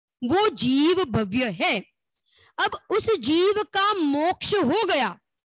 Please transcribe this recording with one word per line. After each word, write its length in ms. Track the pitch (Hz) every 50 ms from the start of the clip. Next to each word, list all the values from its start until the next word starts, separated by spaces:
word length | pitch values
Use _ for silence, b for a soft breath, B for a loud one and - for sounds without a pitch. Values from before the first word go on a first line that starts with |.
| _ _ _ _ 247
वो 260 | 240 320 392 427 427
जीव 540 | 294 175 226 247 262 277 294 330 370 370 370
भव्य 440 | 254 208 226 214 185 202 254 254 226
है। 460 | 170 180 320 359 262 190 - - _ _ _ _ _ b b b b b b b b -
अब 200 | 370 427 - - - -
उस 260 | 359 427 - 453 427
जीव 460 | 311 208 254 311 339 359 403 403 415 -
का 300 | - - 381 392 415 427
मोक्ष 600 | 381 311 285 277 294 311 359 370 - - - 415
हो 320 | 392 311 240 320 440 440
गया, 340 | 370 349 277 233 - - - _ _ _ _ _